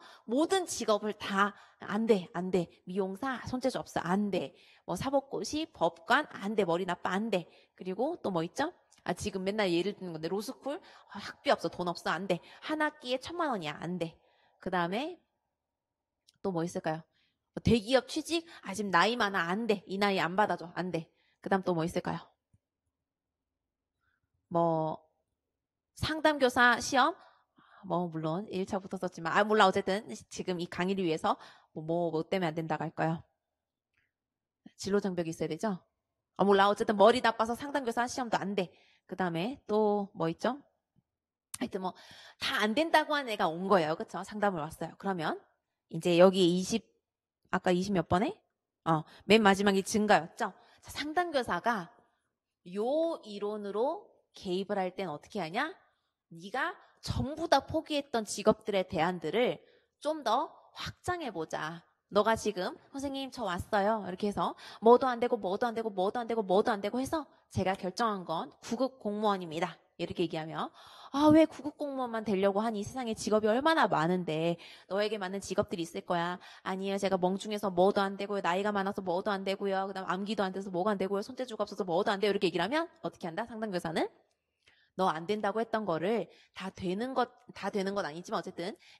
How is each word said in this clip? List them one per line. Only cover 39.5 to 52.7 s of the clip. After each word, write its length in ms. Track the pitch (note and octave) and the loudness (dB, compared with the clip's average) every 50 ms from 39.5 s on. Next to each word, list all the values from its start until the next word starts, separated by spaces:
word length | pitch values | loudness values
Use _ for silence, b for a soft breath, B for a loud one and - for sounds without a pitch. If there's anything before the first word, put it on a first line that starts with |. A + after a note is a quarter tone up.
| C#4+ - _ | -6 -8 _
또 440 | - G#3 G#3+ G#3+ G#3 G#3 G#3 G3+ F#3+ - | -2 2 2 4 4 2 2 0 -4 -4
뭐 140 | - E3 E3 | -2 -2 -2
있죠? 300 | E3+ - - G#3+ B3+ C#4+ - _ _ _ _ _ _ _ _ _ _ _ _ _ _ _ _ _ - - | -2 0 -2 -2 -2 -2 -10 _ _ _ _ _ _ _ _ _ _ _ _ _ _ _ _ _ -10 -10
하여튼 220 | B3+ A#3 - G3 F#3 | -8 -6 -6 -6 -6
뭐 120 | F#3 - B B B B B B B B B | -6 -8 B B B B B B B B B
다 220 | - - C4+ C4+ D4+ | -6 -4 -2 0 0
안 120 | D#4 A3 | 2 2
된다고 400 | C#4+ D#4+ E4 D#4+ D#4 D4+ D#4 D4+ | 2 2 4 4 4 4 4 0
한 140 | C#4+ C#4 B3 | -2 -2 -2
애가 200 | A3 - G#3 E3+ | -2 0 0 0
온 200 | D#3+ E3+ F#3 G3 | 0 0 2 4
거예요. 280 | G#3 F#3 D#3+ D3+ E3 | 4 4 6 4 0
그쵸? 260 | E3 A3 - - E3+ F#3 | -4 -6 -8 -8 -10 -10
상담을 360 | - G#3+ G#3+ G3+ G3+ F#3+ E3 | -8 -6 0 0 0 0 0
왔어요. 320 | C#3+ D#3+ - - E3+ D#3+ - - | -6 -6 -8 -8 -10 -10 -10 -8
그러면 420 | - G3 F#3+ F3 D3+ E3+ C#4 G4+ - _ _ _ _ _ _ _ _ _ | -6 -4 -4 -2 -2 -4 -4 -6 -8 _ _ _ _ _ _ _ _ _
이제 280 | - E3 - F3+ F3 E3+ | -8 -2 0 4 8 10
여기 380 | F3+ G3 F#3 G3 F#3 E3+ F3 F3+ | 10 10 10 8 6 4 4 2
이십, 280 | F#3 - A3 A3+ - _ _ _ _ _ _ _ _ _ _ _ _ - | 0 0 -2 -4 -4 _ _ _ _ _ _ _ _ _ _ _ _ -4
아까 200 | - F#3 - F#3+ F#3 | -4 -2 2 2 2
이십 200 | F3 F#3+ G3+ G3+ | 2 2 0 0
몇 160 | F3+ D#3+ - | 0 0 2
번에? 320 | F3 F3+ A3 D#4+ G#4+ - _ _ _ _ _ _ _ _ - | 2 2 2 0 -4 -8 _ _ _ _ _ _ _ _ 0
어, 180 | D#3+ D#3+ D#3 D3+ B B B B | 0 0 0 0 B B B B
맨 180 | B G3 A3 A3 | B 6 8 8
마지막이 400 | G3 G3 F#3+ G3+ G#3 G3 G3 F#3 | 6 6 6 4 4 4 2 2
증가였죠? 720 | - - G#3+ G#3+ G#3 G#3 E3 D3+ F3 - - A#3+ G3 - b b b b b b | 0 0 0 4 6 6 6 4 2 -6 -6 -6 -6 -6 b b b b b b
자, 80 | - - | -16 -10
상담교사가 1000 | - C#4+ D4+ D#4 F4 F4+ F4 D4+ C#4 A#3+ - F#3 F3 - A3+ A#3+ G#3 E3+ E3+ - _ _ _ _ _ _ _ _ _ _ _ _ _ - F3 | -8 -8 -4 -2 -2 -2 0 0 -2 -2 0 -2 -2 0 -2 -2 -2 -4 -10 -14 _ _ _ _ _ _ _ _ _ _ _ _ _ -18 -10